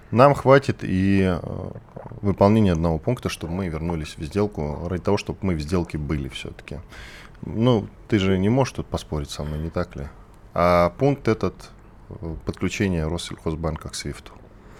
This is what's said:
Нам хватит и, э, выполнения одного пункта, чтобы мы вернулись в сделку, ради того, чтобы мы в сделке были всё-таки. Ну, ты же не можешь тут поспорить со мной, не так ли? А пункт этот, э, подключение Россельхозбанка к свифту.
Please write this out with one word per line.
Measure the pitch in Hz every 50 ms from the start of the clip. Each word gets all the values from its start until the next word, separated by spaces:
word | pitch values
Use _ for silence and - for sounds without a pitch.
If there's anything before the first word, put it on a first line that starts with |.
| - -
Нам | - 113 131 143 135
хватит | - - 123 135 139 - - - - -
и, | - 92 92 95 98 98 98 95 92 87 -
э, | - - 92 90 90 - - - - - - - - - - -
выполнения | - 101 90 - 101 101 107 113 107 95 87
одного | 80 85 85 80 78
пункта, | - - 127 - - 90
чтобы | - - - 80 85
мы | 92 98 87
вернулись | 78 76 80 87 85 80 76 - - -
в | 85
сделку, | 69 - 101 104 104 - - 76 76 73 76 82 90
ради | 90 87
того, | - - 101 104
чтобы | - - 78 -
мы | - 95 87
в | 78
сделке | 73 73 92 90 82 - - 76
были | 73 69 80 71 67 64
всё-таки. | - - - - - - - - 71 69 - - - - - - - - - - - - -
Ну, | - 87 104 117 127 123 104 104 104 - - - -
ты | 113 104
же | 95 95 95 92
не | 95 104
можешь | 120 135 131 - -
тут | - 82
поспорить | - - 87 - - 80 76 73 -
со | - - 73
мной, | 76 76 76
не | 78 82
так | - 90 85 - -
ли? | 73 71 71 - - - - - - - - -
А | - 87 87 87 87 87 87 - -
пункт | 135 143 139 131 - 113
этот, | 110 - - 92 - - - - - - - - - - - -
э, | 90 - - 82 80 - -
подключение | - 87 - - 90 - - 107 95 90 82 78 78
Россельхозбанка | 85 82 - - - - - 82 80 76 80 80 78 - - -
к | -
свифту. | - - 73 69 - - - - - - - - - - - - -